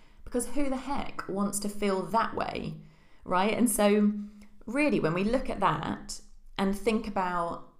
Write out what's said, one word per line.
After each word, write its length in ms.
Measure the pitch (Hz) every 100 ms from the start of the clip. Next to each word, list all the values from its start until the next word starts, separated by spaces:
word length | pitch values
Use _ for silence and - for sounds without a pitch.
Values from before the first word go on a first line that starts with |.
| - -
because 240 | - 247 226
who 220 | 277 277
the 80 | 254
heck 500 | 269 285 - - -
wants 320 | 190 202 -
to 100 | 208
feel 340 | - 202 190
that 300 | 175 220 -
way, 420 | - - - - - - - - - -
right? 320 | 180 196 180
And 120 | 247
so 440 | - 208 208 208 - - - - - -
really 360 | 214 - 185
when 120 | 156
we 120 | 175 208
look 240 | 254 -
at 100 | 220
that 640 | 180 151 - - - - - - - -
and 200 | 196 202
think 300 | 233 214 220
about 600 | 202 185 175 170 170 -